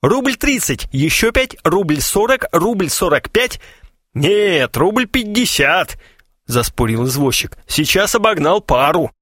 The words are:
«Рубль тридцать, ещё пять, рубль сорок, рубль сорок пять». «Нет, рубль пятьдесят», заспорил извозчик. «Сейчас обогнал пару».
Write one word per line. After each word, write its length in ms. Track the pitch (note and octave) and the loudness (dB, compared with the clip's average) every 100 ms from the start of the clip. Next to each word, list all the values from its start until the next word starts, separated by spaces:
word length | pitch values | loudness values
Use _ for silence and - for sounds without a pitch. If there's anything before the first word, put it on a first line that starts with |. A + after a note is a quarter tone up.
«Рубль 340 | C3+ B3 C4+ B3 | 2 2 0 -2
тридцать, 520 | - C4 - C3+ - | -2 0 -2 -4 -4
ещё 400 | C3+ D#3 - A3+ | -2 0 2 2
пять, 240 | B3 C4 - | 0 -2 -2
рубль 380 | - F3+ F3+ D3+ | -2 0 0 -2
сорок, 440 | - G3 A3 C4 - | 0 0 2 0 0
рубль 380 | E3+ F#3+ A3 E3+ | 0 0 0 -2
сорок 400 | - F#3 C#3+ - | 0 0 0 -2
пять». 300 | A3 B3 - - - - _ _ | -6 -6 -6 -18 -20 -20 _ _
«Нет, 640 | C3 D3 G#3 G#3 E3 B2 - | -4 0 2 2 0 -2 0
рубль 300 | E3+ G#3+ A#3+ | 0 0 -2
пятьдесят», 920 | C4 G#3+ G#3 A#3+ - C#3 F3 E3 - - _ _ _ - | -4 -2 -2 0 2 2 2 -2 -8 -20 _ _ _ -2
заспорил 600 | B2 A#2 - A#2 A2+ B2+ | -2 -2 -2 0 0 -2
извозчик. 500 | C3 C#3 - - - - | 0 0 0 -6 -12 -6
«Сейчас 460 | - D#3 F#3+ G3+ A#3 | -2 0 0 2 2
обогнал 460 | A3 F#3+ D3 G3+ | 0 2 2 0
пару». 500 | - B2+ C#3+ E3 C3+ _ | 2 2 4 2 -2 _